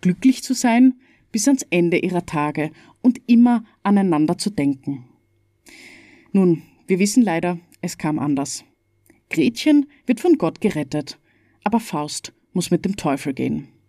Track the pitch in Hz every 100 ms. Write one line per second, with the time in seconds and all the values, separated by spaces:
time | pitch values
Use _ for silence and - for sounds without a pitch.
0 | 180 175 262 262 - 262 247 233 262 254
1 | _ _ _ 226 277 277 - 175 170 170
2 | 185 175 - 156 147 151 151 - - _
3 | - - - 233 240 240 233 _ 196 202
4 | 190 151 156 175 - 202 139 131 - 139
5 | 123 _ _ _ _ _ _ - - -
6 | _ _ _ 196 185 160 - _ _ 185
7 | 202 233 220 165 175 175 _ _ 180 -
8 | 156 151 147 139 139 - _ _ _ _
9 | _ _ _ 160 156 233 302 294 277 _
10 | - 233 359 311 165 160 214 156 143 151
11 | 139 - _ _ _ _ 208 220 226 156
12 | 147 - - _ _ 185 170 175 185 196
13 | 151 139 151 135 131 151 139 _